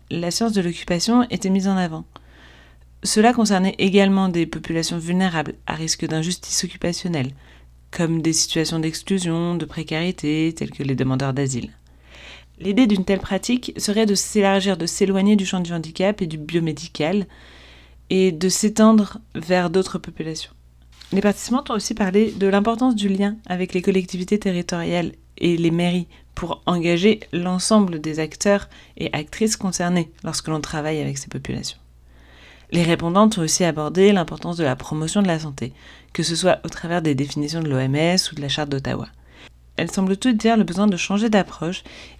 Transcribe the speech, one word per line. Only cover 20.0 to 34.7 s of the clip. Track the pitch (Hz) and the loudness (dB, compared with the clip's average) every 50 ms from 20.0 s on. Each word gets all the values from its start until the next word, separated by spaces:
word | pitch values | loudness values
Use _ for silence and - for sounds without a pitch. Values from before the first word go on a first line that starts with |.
| - - 165 - 156 160 160 156 - - - - - - _ - - - - - - - | -10 -10 -10 -8 -8 -8 -8 -10 -12 -14 -18 -20 -20 -20 _ -20 -20 -20 -20 -20 -8 -4
Les | - 190 | 0 2
participantes | 202 208 202 - - - 233 262 285 - | 2 2 2 0 -2 -2 -2 -2 -2 -2
ont | 254 | -4
aussi | 208 - - 226 | -4 -4 -4 -2
parlé | - 208 185 180 208 220 220 | -2 0 2 4 4 4 2
de | - 180 196 | 2 0 0
l'importance | 196 190 202 208 233 226 226 254 262 247 | 2 4 4 2 2 0 2 2 2 2
du | 214 208 202 | 2 0 0
lien | 190 190 202 202 208 220 - | 0 0 0 -2 -2 -6 -8
avec | - 180 180 185 180 - | -6 -4 -4 -4 -2 -2
les | 185 | -2
collectivités | 180 202 190 190 180 185 - 180 185 180 214 | 0 2 2 0 0 -2 -6 -6 -4 -2 -2
territoriales | 208 - 196 180 175 175 - - 170 170 170 170 175 170 - - - - _ _ - | 0 0 0 -2 -2 -4 -4 -4 -4 -2 -2 -2 -2 -2 -4 -6 -12 -20 _ _ -2
et | - 170 170 | 0 0 2
les | 165 170 165 | 2 2 2
mairies | 165 170 175 175 175 180 170 - - - - - - | 2 2 2 0 0 0 -2 -6 -10 -20 -20 -18 -12
pour | - - 165 - - - | -10 -8 -8 -8 -6 -2
engager | - 175 175 165 175 170 170 180 214 214 220 - - - | -2 0 0 2 2 2 4 4 4 4 2 0 -6 -6
l'ensemble | 170 175 185 180 185 - - 220 214 202 180 170 156 | -4 -2 -2 -2 0 2 4 4 6 4 4 0 -4
des | 151 160 156 156 | -6 -4 -4 -4
acteurs | 156 156 - - - 202 202 202 - - - - - - - | -4 -6 -6 -2 0 2 2 0 0 -6 -20 -20 -20 -16 -10
et | - - - - | -8 -6 -4 -4
actrices | 143 151 - - - 220 220 220 | -6 -6 -6 -4 -2 0 0 0
concernés | - - 185 175 - 180 175 180 175 165 160 - - - | -2 -4 -4 -4 -2 0 0 2 0 0 -2 -6 -12 -8
lorsque | 170 156 - - 156 | -8 -6 -6 -4 -4
l'on | 156 156 | -4 -4
travaille | 147 - - 156 147 151 160 151 | -4 -6 -6 -4 -4 -4 -2 -2
avec | 143 139 139 | -4 -4 -6
ces | 135 - - | -8 -10 -10
populations. | - 135 139 - 127 - - - - - - - - - - - - - - - - - - - - - - - | -10 -10 -8 -8 -8 -8 -8 -10 -12 -14 -18 -20 -20 -20 -20 -20 -20 -20 -20 -20 -20 -20 -20 -20 -20 -20 -10 -4
Les | - 170 170 | -2 0 2
répondantes | 160 170 - 165 170 170 196 214 220 220 185 | 2 2 0 0 2 4 6 6 6 4 2
ont | |
aussi | 165 156 - - 185 | -2 0 0 0 0
abordé | 170 151 156 151 151 151 175 190 202 | 0 0 -2 -4 -2 2 6 6 6
l'importance | 202 190 165 165 160 156 - 165 175 | 6 4 2 -2 -6 -10 -8 -6 -4
de | 165 165 | -2 0
la | 135 | 0